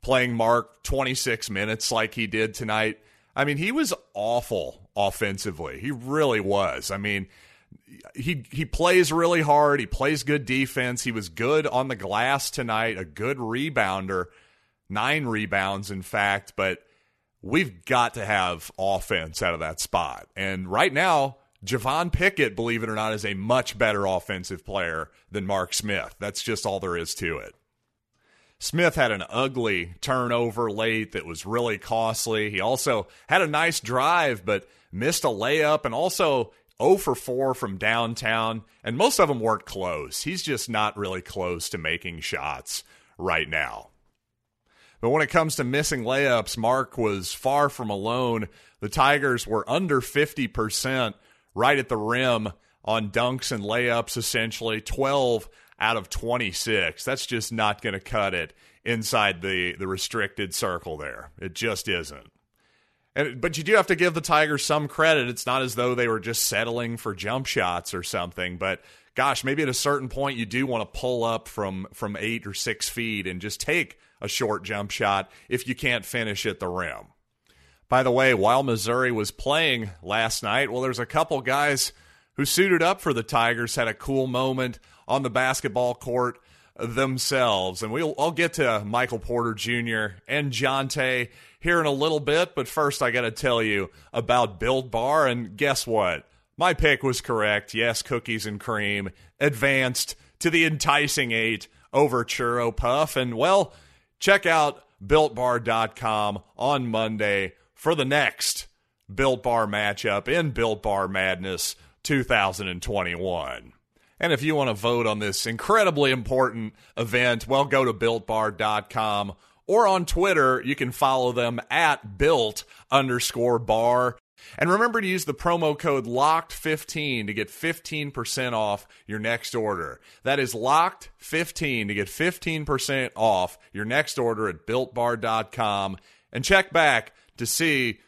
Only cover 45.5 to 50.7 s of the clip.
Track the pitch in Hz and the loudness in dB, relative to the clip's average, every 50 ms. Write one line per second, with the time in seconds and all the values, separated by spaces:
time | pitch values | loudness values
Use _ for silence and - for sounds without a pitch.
45.5 | - - 131 123 131 143 151 - 156 127 113 117 131 139 143 135 123 117 98 - | 0 -2 -2 0 0 0 0 0 -2 -2 -2 0 0 2 2 4 4 2 2 -2
46.5 | - 120 110 117 127 131 127 - - 127 117 107 101 98 90 - - - - 131 | -4 0 2 2 2 2 0 -2 -2 -2 0 0 0 -2 -4 -8 -8 -4 -2 0
47.5 | 139 143 147 139 - - 123 107 101 98 101 110 120 127 127 120 117 110 110 - | 2 4 2 2 0 -4 -6 -6 -4 -4 -2 -2 -2 0 0 0 -2 -2 -4 -8
48.5 | - - _ _ _ _ 104 107 - 156 131 139 143 147 135 139 123 117 - - | -12 -18 _ _ _ _ -8 -2 2 4 4 4 4 4 2 0 0 -2 -2 -2
49.5 | 110 107 - - 127 165 190 170 143 131 123 - - 139 151 151 - 143 127 113 | -2 -2 0 0 -2 0 0 2 0 0 0 0 0 0 0 0 -2 -4 -6 -4
50.5 | - 123 110 110 | -2 -4 -4 -2